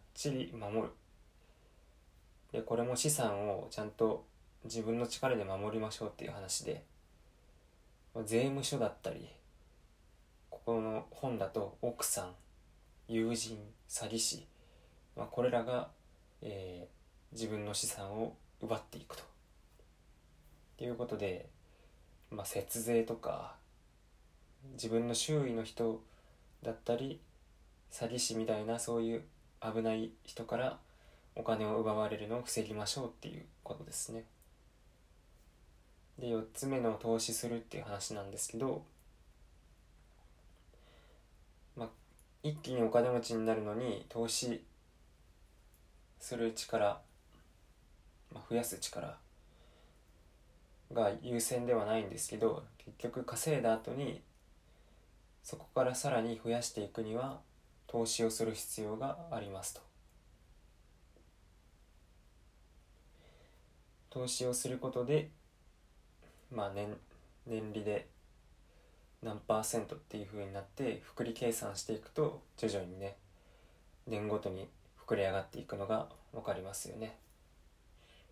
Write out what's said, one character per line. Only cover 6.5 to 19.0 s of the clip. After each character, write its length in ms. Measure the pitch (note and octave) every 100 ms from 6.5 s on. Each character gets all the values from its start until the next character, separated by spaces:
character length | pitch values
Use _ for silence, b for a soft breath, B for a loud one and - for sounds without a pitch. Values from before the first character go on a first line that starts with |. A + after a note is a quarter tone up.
| -
で、 220 | - - - - - - - - - - - - - - -
ま 80 | A#2
あ、 20 |
税 200 | G#2+ A2+
務 200 | C3+ C#3
署 160 | C3 C3+
だ 80 | A2
っ 80 | -
た 100 | -
り、 180 | - - - - - - - - - - - - - -
こ 120 | - -
こ 160 | A2+
の 240 | A2 A2 -
本 260 | - C3+ A2+
だ 100 | -
と 300 | - G2 -
奥 240 | B2 - -
さ 180 | -
ん、 120 | F#2 F#2 - - - - - - -
友 280 | A2+ A2+ A#2
人、 220 | A2 A2 G#2 - -
詐 200 | - A2
欺 80 | A2+
師、 300 | - - - b b b b b - -
ま 80 |
あ、 20 | -
こ 160 | -
れ 60 | B2
ら 140 | A#2+
が、 260 | A2+ B2 - - - - - -
え 460 | A2 G2 F#2 F2+ F2+ - - - -
ー、 20 |
自 140 | A2+ A2+
分 180 | G#2+ G#2
の 80 |
資 140 | G2+ -
産 260 | - G2 G#2
を 140 | A#2 - - -
奪 160 | A2+ G#2+
っ 40 |
て 160 | -
い 40 | -